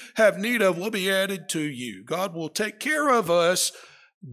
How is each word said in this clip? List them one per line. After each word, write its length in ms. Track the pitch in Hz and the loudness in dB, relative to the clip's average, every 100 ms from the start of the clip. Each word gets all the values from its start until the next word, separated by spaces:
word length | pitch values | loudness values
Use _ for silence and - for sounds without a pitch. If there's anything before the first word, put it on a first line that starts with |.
| - - | -8 2
have 200 | 214 175 | 2 2
need 240 | 214 240 | -2 2
of, 160 | 190 170 | 2 2
"will 140 | 208 | -2
be 180 | 208 190 | -2 0
added 400 | 190 190 190 - | 0 0 -4 -6
to 100 | 165 | -4
you." 420 | 151 127 123 95 | -4 -6 -8 -10
God 320 | 117 165 190 | -6 -4 -4
will 140 | 165 156 | -6 -8
take 320 | - 214 - | -4 -6 -4
care 280 | 277 311 294 | -4 0 4
of 220 | 240 170 | 2 4
us 400 | 175 170 185 - - - - _ _ 135 | 4 4 2 -2 -6 -20 -20 _ _ -12